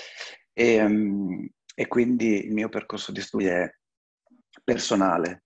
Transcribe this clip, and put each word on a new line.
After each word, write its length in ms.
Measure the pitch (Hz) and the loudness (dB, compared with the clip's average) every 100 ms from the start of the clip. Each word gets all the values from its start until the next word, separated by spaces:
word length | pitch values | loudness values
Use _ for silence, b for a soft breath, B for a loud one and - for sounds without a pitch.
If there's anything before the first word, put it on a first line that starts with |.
| B B B B B | B B B B B
E, 220 | - 117 110 | 0 4 6
ehm, 760 | 107 107 104 101 95 90 - - - | 4 2 0 -2 -4 -6 -8 -14 -14
e 140 | - - | -8 -2
quindi 580 | 120 120 123 113 104 - | 2 2 2 2 0 0
il 80 | |
mio 160 | 107 110 | -2 -2
percorso 420 | 107 - 104 - | -6 -8 -10 -10
di 100 | 98 | -10
studio 300 | 95 110 95 | -6 -2 0
è 240 | 87 85 - _ _ _ _ _ _ _ - | 2 0 -4 _ _ _ _ _ _ _ -8
personale, 840 | - 117 - 104 95 85 85 92 | -2 -2 0 2 2 2 0 -6